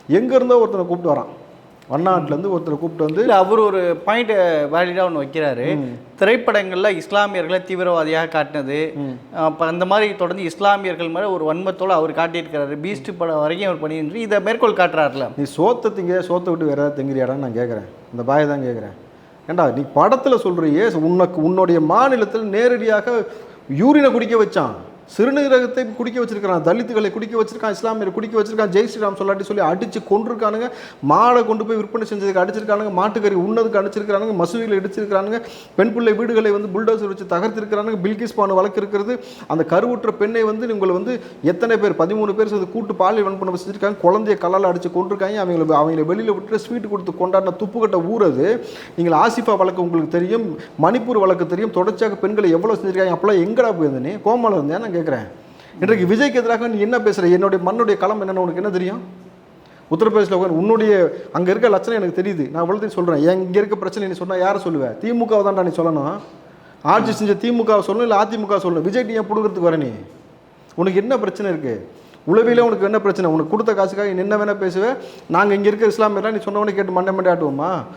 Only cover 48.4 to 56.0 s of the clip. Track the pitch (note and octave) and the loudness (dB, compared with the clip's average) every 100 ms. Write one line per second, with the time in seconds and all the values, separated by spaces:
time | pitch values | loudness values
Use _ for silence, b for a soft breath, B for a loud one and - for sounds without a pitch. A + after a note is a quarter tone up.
48.4 | F3 A#3+ B B B - E3+ D#3 A3+ A#3 | 0 0 B B B -2 2 4 4 2
49.4 | A3 G3 F3+ F3+ F3 E3+ D#3 F3 F3+ A#3 | 0 2 2 0 0 0 0 0 0 -2
50.4 | G3+ D3+ B - D#3+ A#3+ A3+ G#3+ F#3+ F3 | -2 -8 B 0 2 2 0 2 2 2
51.4 | E3 F3 A3+ F3+ F#3+ F#3 A3 G3 F#3+ G#3+ | 0 -2 -2 0 0 0 -2 0 -2 2
52.4 | F#3 E3 A3 G#3+ G3 F#3 F#3 E3+ G3+ G3 | 2 2 2 -2 -2 0 0 2 2 2
53.4 | F3 A#3 A#3 E3+ D3+ C3 C3+ G3+ G3+ A#3+ | 2 0 -2 0 -2 -2 -6 -4 0 2
54.4 | A3+ F3+ C#3+ F3+ A3+ E3+ D#3+ B2 G#2 - | 2 0 -2 -4 -4 -4 -2 -4 -6 -18
55.4 | B B B B F#3+ G#3+ | B B B B 2 2